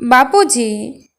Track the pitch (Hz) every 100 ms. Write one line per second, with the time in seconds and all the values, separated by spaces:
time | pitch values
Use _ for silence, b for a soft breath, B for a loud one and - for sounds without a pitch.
0 | 240 254 269 403 392 247 226 208 226 269
1 | _